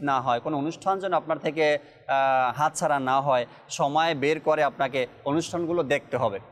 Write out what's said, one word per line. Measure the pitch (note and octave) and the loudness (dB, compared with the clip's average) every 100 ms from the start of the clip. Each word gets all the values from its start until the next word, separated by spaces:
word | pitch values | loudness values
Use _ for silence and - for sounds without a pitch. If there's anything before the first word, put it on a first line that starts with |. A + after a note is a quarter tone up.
না | C#3+ C3+ | -2 0
হয়, | B2+ A#2+ | 0 0
কোনো | D3+ D3 | -2 -4
অনুষ্ঠান | D3+ E3 F#3+ G3 | -4 -4 -4 -2
যেন | F#3+ | -2
আপনার | E3 D#3 D#3 | -2 -2 -4
থেকে, | D#3+ D3+ D3+ D3 - - - | -2 0 2 2 -4 -16 -2
আহ, | C3+ C3+ C3 B2+ C3 | 0 2 2 0 0
হাতছাড়া | D3+ - D#3+ C#3+ | -2 0 0 0
না | C3 C3+ | 2 0
হয়, | C#3+ B2+ A#2 - - | 2 0 0 -10 -14
সময় | - D3 D3+ E3 D3 | -4 0 2 2 2
বের | C#3 D#3 | 0 0
করে | D#3 D3+ | 2 2
আপনাকে | C#3+ - C3+ C3+ A#2+ - C#3 | 2 0 -2 -2 -4 -6 -2
অনুষ্ঠানগুলো | D#3 E3 F3 E3 F3 | -2 -2 -4 -2 -2
দেখতে | C3+ C#3+ - B2 | 0 -2 -2 -2
হবে। | A#2 G2 - | -2 -2 -10